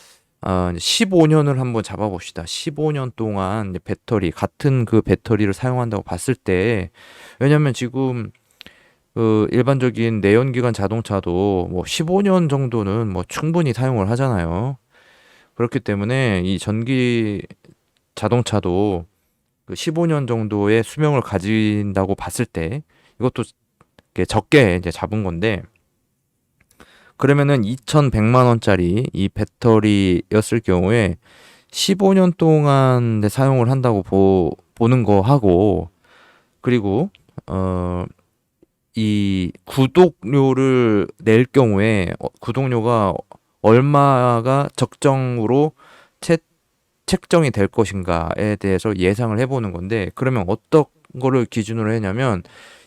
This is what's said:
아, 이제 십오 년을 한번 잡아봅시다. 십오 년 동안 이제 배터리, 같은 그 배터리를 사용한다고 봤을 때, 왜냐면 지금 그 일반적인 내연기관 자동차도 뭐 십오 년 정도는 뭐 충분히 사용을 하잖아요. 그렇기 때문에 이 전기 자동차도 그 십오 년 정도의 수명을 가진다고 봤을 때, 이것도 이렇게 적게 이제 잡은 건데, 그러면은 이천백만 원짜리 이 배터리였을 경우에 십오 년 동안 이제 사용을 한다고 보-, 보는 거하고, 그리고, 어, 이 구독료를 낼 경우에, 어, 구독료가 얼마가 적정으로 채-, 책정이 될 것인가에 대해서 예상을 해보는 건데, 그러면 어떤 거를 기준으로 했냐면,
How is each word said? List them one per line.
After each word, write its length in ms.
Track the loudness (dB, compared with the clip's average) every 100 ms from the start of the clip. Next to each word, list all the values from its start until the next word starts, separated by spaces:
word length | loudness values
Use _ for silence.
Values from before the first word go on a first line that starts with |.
| _ _ _ _
아, 280 | -4 -2 -2
이제 80 | -4
십오 460 | -4 -2 0 2 4
년을 340 | 4 2 -2
한번 240 | -2 -4
잡아봅시다. 640 | -6 -6 -6 -6 -10 -14 -12
십오 460 | -10 -10 -6 -4
년 200 | -4 -6 -6
동안 560 | -6 -4 -4 -4 -6
이제 80 | -10
배터리, 500 | -10 -10 -4 -2 -2
같은 560 | -4 -8 -4 -2 0 2
그 160 | 0
배터리를 500 | 2 0 0 0 0
사용한다고 500 | -2 -4 -4 -4 -6
봤을 320 | -6 -6 -6 -4
때, 560 | -2 0 0 -2 -6 -12 -20 -20 -20 -4
왜냐면 340 | 2 2 2
지금 580 | -2 -6 -4 -4 -4 -8 -14 _ _ -20 -20 _ _ _ -2
그 320 | 2 2 2
일반적인 680 | 2 0 0 0 -2 -2 0
내연기관 520 | 2 2 2 -2 -2
자동차도 960 | -2 -2 -4 -4 -4 -2 0 0 0 -2
뭐 140 | -6 -6
십오 360 | -6 -2 0
년 280 | 2 2 2
정도는 600 | 0 -2 -2 -2 -2 -4
뭐 120 | -6 -8
충분히 460 | -8 -4 -2 -2
사용을 360 | -2 -2 0 -2
하잖아요. 680 | -2 -2 -2 -2 -4 -6 -8 _ _ _ _ _ _ _ -6
그렇기 240 | -4 -4
때문에 600 | -4 -4 -2 -2 0 0
이 140 | -2 -4
전기 840 | -4 -4 -2 -2 0 0 -2 -6 -10 -18 _ _ _ _ _ -6
자동차도 880 | 0 0 0 -2 0 0 0 -2 -6 _ _ _ _ _ -16
그 100 | -10
십오 320 | -6 -2 -2
년 200 | -2 -2
정도의 560 | -2 -2 0 2 2
수명을 380 | 0 -2 0 0
가진다고 960 | 0 -4 0 0 0 0 -2 -2 -2 -4
봤을 300 | -6 -6 -6
때, 380 | -6 -8 -8 -12 _ _ -6
이것도 240 | -4 -4 -8 _ _ _ _ _ _ -6
이렇게 100 | -2
적게 500 | -2 2 4 6 2
이제 160 | -4
잡은 320 | -6 -6 -4
건데, 380 | -4 -2 -2 -4 -8 _ _ _ _ _ _ _ _ _ _ _ -20 _ _ -2
그러면은 480 | 2 4 2 2
이천백만 840 | 0 -6 0 2 2 2 4 6 6
원짜리 580 | 4 2 2 2 0 -2
이 160 | -4 -4
배터리였을 1300 | -2 -6 _ 2 4 4 4 4 0 0 -2 0 -2
경우에 580 | 0 0 2 2 0 -4 _ _ -20 _ _
십오 420 | -6 -2 0 2 4
년 180 | 2
동안 840 | 2 2 4 4 2 2 2 0 0
이제 100 | 0
사용을 400 | 0 2 2 2
한다고 320 | 0 0 0
보-, 500 | 0 4 4 4 2 -4 _
보는 300 | -2 2 2
거하고, 880 | 4 2 4 2 4 4 4 0 -4 _ _ _ _ _ _ _
그리고, 500 | -2 0 0 -2 -4 -8 _ -20 -8
어, 600 | -4 -4 -4 -4 -6 -8 -14 _ _ _ _ _ _ _ -6
이 560 | -2 0 0 -2 -4 -8 -8
구독료를 1400 | -2 2 4 2 2 -2 2 2 2 2 2 2 0 -2 -4
낼 260 | 2 2 4
경우에, 680 | 2 4 2 2 0 -2 -6
어, 80 | -10 -10
구독료가 720 | -8 -6 -2 -2 0 0 0 -2 -8 -20 _ _
얼마가 1080 | 4 6 6 4 4 4 2 0 0 0 -2 -4
적정으로 960 | -6 0 0 2 0 -2 0 2 0 -4 _ -20 _ _
채-, 180 | -2 -2 -2 _ _ _ _ _ -4
책정이 460 | -4 2 2 2
될 160 | 0 0
것인가에 880 | 0 -2 -4 -4 -4 -4 -4 -4 -2
대해서 360 | -2 -2 -2 0
예상을 400 | 0 0 -2 -2
해보는 320 | -2 -4 -6
건데, 400 | -8 -6 -4 -6 -4
그러면 300 | -4 -2 -2
어떤 360 | -4 _ 2 2 _ _ -6
거를 260 | -2 0 0
기준으로 460 | -4 -4 -4 -4
했냐면, 520 | -2 -4 -4 -2 -4 -6 -20 -20 -20